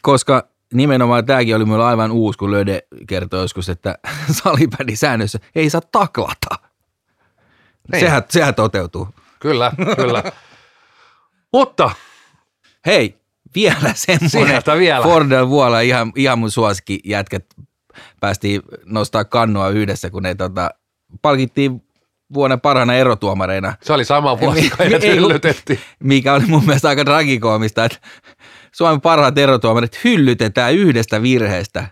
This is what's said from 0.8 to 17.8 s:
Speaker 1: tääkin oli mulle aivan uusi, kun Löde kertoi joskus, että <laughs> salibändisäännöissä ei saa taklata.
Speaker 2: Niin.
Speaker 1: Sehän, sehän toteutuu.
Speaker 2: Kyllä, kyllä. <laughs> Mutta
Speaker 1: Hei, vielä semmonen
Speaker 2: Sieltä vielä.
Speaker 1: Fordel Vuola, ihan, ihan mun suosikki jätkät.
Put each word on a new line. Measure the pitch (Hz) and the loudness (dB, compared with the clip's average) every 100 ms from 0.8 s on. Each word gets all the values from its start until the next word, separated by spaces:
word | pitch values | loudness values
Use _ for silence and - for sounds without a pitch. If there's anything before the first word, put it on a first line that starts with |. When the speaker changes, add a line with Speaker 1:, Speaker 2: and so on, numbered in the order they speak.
| 143 131 120 120 117 | 2 2 2 0 2
Speaker 1:
tääkin | 131 117 110 | 0 2 0
oli | |
mulle | 107 110 | 2 2
aivan | 120 117 110 | 2 0 0
uusi, | 113 107 - | 0 -2 -2
kun | 101 | -2
Löde | 101 98 95 - 62 - | -2 -2 -4 -8 -20 -8
kertoi | 92 92 92 | -8 -6 -6
joskus, | 92 - 90 | -6 -6 -8
että | 85 98 - - 147 | -8 -8 -10 -12 -10
<laughs> | 151 - | -6 -2
salibändisäännöissä | 190 147 156 - 127 110 147 117 101 110 _ | 0 2 0 -2 -8 -2 -2 0 -4 -6 _
ei | 160 156 | -2 -2
saa | 165 - | -2 -2
taklata. | 226 185 - 92 - - - _ _ _ _ _ _ _ _ _ _ _ _ - | -2 -2 -4 -6 -6 -10 -12 _ _ _ _ _ _ _ _ _ _ _ _ -6
Speaker 2:
Niin. | 180 | 0
Speaker 1:
Sehän, | 175 139 - | 2 0 0
sehän | 170 143 | 0 0
toteutuu. | 113 110 101 87 92 98 - _ _ | 0 0 -2 -6 -10 -12 -16 _ _
Speaker 2:
Kyllä, | 143 131 123 147 185 - | -4 -2 -2 -2 -4 -2
kyllä. | 127 117 95 - _ _ _ _ _ | -2 -2 -6 -12 _ _ _ _ _
<laughs> | _ _ _ _ _ - | _ _ _ _ _ -4
Mutta | 254 262 - 131 92 - _ _ _ _ _ _ _ 170 | 0 0 0 -2 -2 -18 _ _ _ _ _ _ _ 0
Speaker 1:
Hei, | 196 104 - _ _ _ | 0 0 -6 _ _ _
vielä | - 202 - 147 | -2 0 0 -2
semmonen | - - 170 165 | -4 -2 0 0
Speaker 2:
Sieltä | 151 143 131 - 156 | 0 2 0 0 2
vielä. | 185 123 | 2 2
Speaker 1:
Fordel | 151 165 143 131 127 | 4 4 4 2 2
Vuola, | 143 127 113 | 2 2 2
ihan, | 120 127 113 135 | 2 0 -2 -2
ihan | 135 120 | 0 0
mun | 110 | -2
suosikki | 120 110 95 - 98 | 0 -2 -2 -6 -8
jätkät. | 95 101 98 95 - _ - _ | -6 -6 -6 -10 -12 _ -20 _